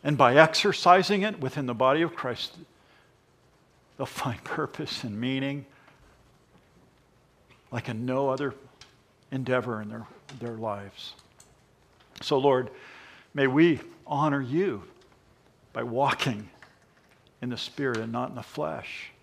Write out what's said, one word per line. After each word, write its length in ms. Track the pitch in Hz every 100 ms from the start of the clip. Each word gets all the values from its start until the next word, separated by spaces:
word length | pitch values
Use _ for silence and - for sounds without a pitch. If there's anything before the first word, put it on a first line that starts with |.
and 140 | 147 143
by 180 | 127 135
exercising 880 | 156 - 208 - 175 196 185 202
it 160 | 208 196
within 260 | 131 - 131
the 80 |
body 280 | 117 131 147
of 140 | 165 -
Christ, 400 | 127 113 - 170 170 _ _ _ _ _ _ _ _ _ _ _ _ -
they'll 80 | 131
find 360 | - 135 110
purpose 600 | - - - - 151 -
and 160 | 117 104
meaning 460 | 123 135 139 143 135 - - _ - _ _ _ _ _ _ _ _ _ _ _ _ _ _ - _
like 180 | 117 -
in 160 | 113 123
no 240 | 131 139
other 240 | 131 143 - - _ - _ _ _ _
endeavor 500 | 135 127 127 123 110
in 80 | 104
their, 160 | 110 107 - - 127
their 180 | 117 110
lives. 560 | 110 101 101 - - - _ _ - _ _ _ _ _ _ -
So, 160 | - 143
Lord, 320 | 139 127 120 - - - - - -
may 140 | 143 135
we 320 | 139 170 135 - - -
honor 360 | 147 151 143
you 420 | 127 151 196 107 - - _ _ _ _ _ _ _
by 100 | 123
walking 680 | 120 120 139 - 139 104 107 - - _ _ _ _ _ _ _
in 80 | 123
the 80 | 117
Spirit 400 | - - 139 113
and 140 | 113
not 180 | 117 131
in 60 | 123
the 80 |
flesh. 680 | - - 151 - - - - -